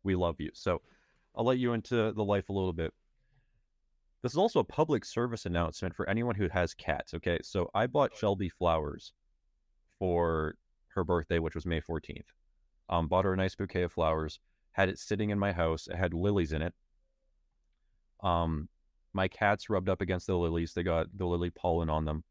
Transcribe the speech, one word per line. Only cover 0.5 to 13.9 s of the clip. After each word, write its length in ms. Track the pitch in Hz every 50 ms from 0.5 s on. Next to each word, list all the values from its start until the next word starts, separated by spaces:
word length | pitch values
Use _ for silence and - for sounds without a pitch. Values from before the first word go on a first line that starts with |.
| _
So 260 | - - 98 87 76 _ _ _ _ _ _ _ _ _ _ _
I'll 80 | 113 117
let 140 | 123 127 127
you 160 | 123 120 120
into 380 | 113 107 - 123 117 107 110
the 120 | 95 104 104
life 240 | 98 101 98 - -
a 40 |
little 200 | 98 98 92 92
bit. 200 | 85 82 82 - _ _ _ _ _ _ _ _ _ _ _ _ _ _ _ _ _ _ _ _ _ _ _ _ _ _
This 100 | - 123
is 60 | 135 160
also 220 | 196 226 - 147
a 40 | 110
public 400 | - - - 160 160 147 107 -
service 400 | - - 120 120 123 104 - -
announcement 500 | 95 87 85 85 80 - - 98 90 -
for 140 | - - -
anyone 260 | 101 113 117 123 110
who 140 | 104 101 85
has 240 | - 92 87 82 -
cats, 380 | - - - 78 - - - -
okay? 240 | 80 - 90 85 80
So 280 | - - - 95 87 - -
I 120 | 98 117
bought 300 | 127 139 147 139 - -
Shelby 320 | - - 104 101 95 98 85
flowers 640 | - _ 90 85 82 80 76 73 71 - - - _ _ _ _ _ _ _ _ _ _ _ _ _ _ _ _ _ _
for 560 | 95 92 87 85 85 82 82 80 78 78 - _ _ _ _ _ _ _
her 160 | - 98 87
birthday, 340 | 80 90 85 80 _ 87 85
which 160 | 82 78 -
was 120 | 82 76
May 140 | 87 82 78
fourteenth. 460 | - - 82 78 - - - - - _ _ _ _ _ _ _ _ _ _ _ _ -
Um, 180 | 95 85 82
bought 180 | 73 90 92 95
her 100 | 98 92
a 20 |
nice 180 | 95 95 95 -
bouquet 280 | - 101 90 - 92
of 100 | 87 87